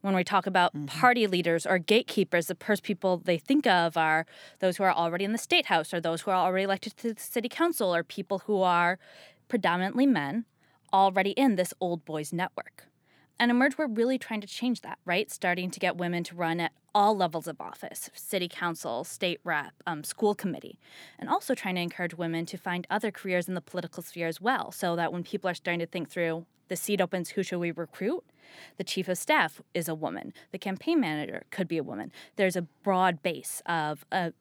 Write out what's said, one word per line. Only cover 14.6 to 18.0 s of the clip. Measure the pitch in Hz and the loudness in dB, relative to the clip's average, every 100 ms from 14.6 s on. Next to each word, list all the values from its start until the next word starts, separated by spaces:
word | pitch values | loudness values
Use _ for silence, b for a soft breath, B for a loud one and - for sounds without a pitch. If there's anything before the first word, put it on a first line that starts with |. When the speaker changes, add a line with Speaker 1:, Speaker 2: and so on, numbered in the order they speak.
| 247 240 | -4 -4
Speaker 1:
that, | - - - | -6 -12 -2
right? | 180 214 | -2 -2
Starting | - 185 175 185 | -2 -2 0 -2
to | - | -2
get | 180 175 | -2 0
women | 175 175 170 | -2 -2 -4
to | 170 | -4
run | 165 170 | -2 0
at | 165 _ _ | -2 _ _
all | 208 202 208 | 4 4 4
levels | 180 160 160 | 0 -2 -8
of | 156 | -10
office, | - - - - | -12 -12 -14 -12